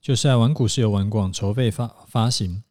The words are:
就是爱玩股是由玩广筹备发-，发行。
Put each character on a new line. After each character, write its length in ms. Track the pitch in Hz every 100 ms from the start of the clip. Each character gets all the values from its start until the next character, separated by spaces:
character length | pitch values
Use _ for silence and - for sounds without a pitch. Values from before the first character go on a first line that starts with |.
就 160 | - 131
是 100 | 143
爱 80 |
玩 180 | 127 117
股 140 | 156 117
是 140 | -
由 100 | 113
玩 180 | 101 98
广 240 | 107 95
筹 220 | 95 101
备 160 | 107 123
发-， 180 | 104 120 - -
发 200 | 120 113
行。 320 | 120 98 90 -